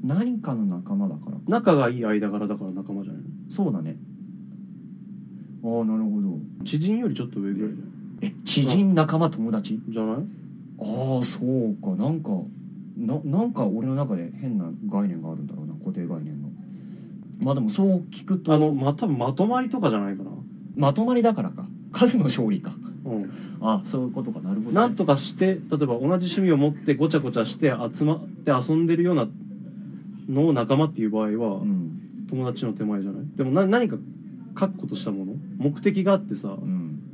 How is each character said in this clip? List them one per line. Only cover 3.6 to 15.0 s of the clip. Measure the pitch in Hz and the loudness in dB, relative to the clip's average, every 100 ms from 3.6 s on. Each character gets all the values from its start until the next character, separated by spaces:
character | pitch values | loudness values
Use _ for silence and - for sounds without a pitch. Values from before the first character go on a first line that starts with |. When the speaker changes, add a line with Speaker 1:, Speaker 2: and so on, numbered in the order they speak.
| 190 | 0
Speaker 1:
う | |
だ | 101 | 0
ね。 | 78 - - - - - - - - - - - - - - - - 69 | -4 -8 -12 -14 -14 -14 -14 -14 -14 -16 -16 -16 -14 -14 -14 -16 -14 -8
あ | 117 | -4
ー、 | 117 | 0
な | 113 110 | 2 2
る | 110 | 2
ほ | 104 | 2
ど。 | 98 80 67 - | 0 -2 -8 -10
Speaker 2:
知 | - 151 | -4 0
人 | 170 220 | 2 2
よ | 240 | 0
り | |
ち | 127 | -2
ょ | 123 | -4
っ | |
と | - | -4
上 | 98 | -2
ぐ | 98 | -2
ら | 107 | -2
い | - | -4
じ | |
ゃ | |
な | - - - - 202 | -12 -14 -14 -6 -6
い？ | |
Speaker 1:
え、 | - - | -2 4
知 | - 135 | 6 6
人、 | 160 196 175 | 6 6 6
仲 | 156 160 | 6 4
間、 | 165 | 2
友 | - 113 | 2 -2
達？ | 110 98 110 - | -2 -2 -6 -4
Speaker 2:
じ | 113 | -2
ゃ | 110 | -2
な | |
い？ | 117 202 - - - - - | -2 -4 -8 -16 -16 -16 -10
Speaker 1:
あ | |
ー、 | 104 117 131 131 | -4 -2 0 4
そ | 123 - 123 | 4 4 2
う | 131 113 101 101 92 | 2 2 0 -2 0
か。 | |
な | 123 | 2
ん | 160 | 0
か、 | 151 98 76 - - - - - | 0 -4 -4 -10 -14 -14 -14 -6
な-、 | 113 147 147 | -2 -2 0
な | 151 240 | 2 0
ん | |
か | 214 113 | 0 0
俺 | 104 131 | 0 0
の | 131 | 0
中 | 139 95 | 0 -2
で | 85 | -4
変 | - 135 110 | -8 -2 -2
な | 85 82 104 | -2 -4 -4
概 | 101 | 0